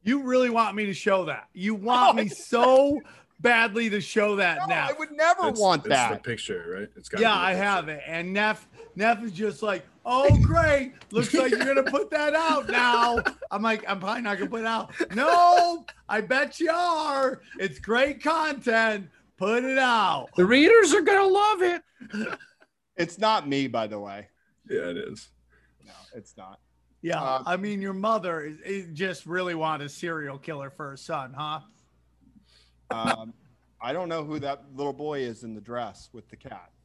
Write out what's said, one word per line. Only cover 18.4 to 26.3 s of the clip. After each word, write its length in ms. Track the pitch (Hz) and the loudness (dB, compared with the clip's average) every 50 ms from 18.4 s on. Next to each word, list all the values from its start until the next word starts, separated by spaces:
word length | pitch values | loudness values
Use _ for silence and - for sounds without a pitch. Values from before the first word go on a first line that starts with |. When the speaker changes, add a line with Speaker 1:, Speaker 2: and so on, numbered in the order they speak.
| 311 311 285 254 - 240 226 226 226 220 214 202 190 151 _ _ _ _ _ | 0 -2 -4 -4 -2 0 2 2 2 2 0 -4 -8 -14 _ _ _ _ _
Speaker 1:
Put 260 | _ 185 202 226 240 254 | _ -2 0 0 0 0
it 160 | 262 262 269 | 0 0 2
out." 480 | 262 247 240 226 202 180 156 139 123 - _ | 2 2 2 2 2 2 0 -2 -6 -4 _
Speaker 4:
The 80 | - 180 | 2 4
readers 480 | 202 240 269 302 330 466 466 403 302 302 | 6 8 6 8 10 10 8 8 8 4
are 80 | 415 | 4
gonna 260 | 311 415 403 392 392 | 4 4 4 4 4
love 340 | 392 381 403 415 427 427 349 359 | 4 4 4 4 2 2 2 0
it. 180 | 349 349 330 _ _ _ _ 226 - - 208 220 - - - - _ _ _ _ _ _ _ _ _ _ | 0 0 -4 _ _ _ _ -18 -12 -8 -8 -8 -8 -8 -12 -16 _ _ _ _ _ _ _ _ _ _
Speaker 2:
It's 200 | 180 170 165 - | -6 -6 -6 -4
not 300 | - 214 214 220 202 147 | 0 2 2 2 2 0
me, 200 | 143 139 139 139 | -2 -2 -2 -2
by 200 | 127 117 117 110 | -2 -2 -4 -4
the 120 | 107 107 104 | -4 -8 -10
way. 280 | 101 101 98 104 101 _ _ _ _ _ _ _ _ - | -10 -12 -14 -16 -16 _ _ _ _ _ _ _ _ -6
Speaker 3:
Yeah, 120 | - 87 - 87 | -6 -6 -4 -6
it 80 | 87 | -8
is. 320 | 82 - - - - - _ _ _ _ _ _ _ _ _ _ _ _ | -8 -10 -12 -14 -16 -20 _ _ _ _ _ _ _ _ _ _ _ _
Speaker 2:
No, 80 | - - - - _ - | -20 -20 -20 -20 _ -20
it's 220 | 113 101 _ | -20 -20 _